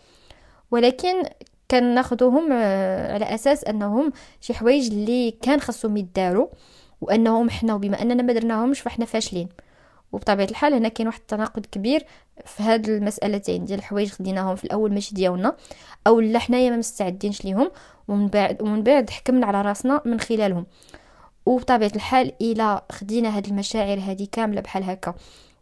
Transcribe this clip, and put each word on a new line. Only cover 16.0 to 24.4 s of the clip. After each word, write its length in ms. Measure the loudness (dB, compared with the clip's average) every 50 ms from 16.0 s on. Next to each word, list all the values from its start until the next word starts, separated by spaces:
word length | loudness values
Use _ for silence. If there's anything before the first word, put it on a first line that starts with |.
| 4
او 140 | 4 6 6
لا 180 | 4 4 2 0
حنايا 320 | 2 2 2 2 2 2
ما 60 | 2
مستعدينش 680 | -2 -4 -6 -6 -4 -4 -4 -4 -4 -6 -6 -6 -4 -6
ليهم، 260 | -4 0 0 0 0 -2 -12 -20 -20 -20 _ -6 -2
ومن 180 | 0 0 0
بعد، 360 | 2 2 2 2 2 0 -2
ومن 200 | -2 -2 -2 2
بعد 280 | 4 4 4 4 2 0
حكمنا 360 | -8 -6 -2 2 2 2 2
على 160 | 2 0 0
راسنا 400 | 0 0 -2 -2 0 0 0 0 0
من 160 | -2 -2 -2
خلالهم. 460 | -2 -2 0 0 2 0 0 -2 -6 -8 _ _ -20 -20 -20 -20 _ _ _ _ -20 _ _ _ 0
وبطبيعه 460 | 2 2 2 2 2 2 4 2 2 0
الحال 360 | -4 -2 2 2 2 2 2 -2 -2
الا 440 | -2 -2 0 2 2 0 0 -2 -4 -12
خدينا 440 | -14 -12 -8 -2 0 0 0 0 -2
هاد 100 | -2 -4
المشاعر 520 | -2 -4 -4 -2 -2 -2 -2 0 0 -2 -2
هادي 280 | -2 -6 -6 -6 -6
كامله 340 | -6 -4 -2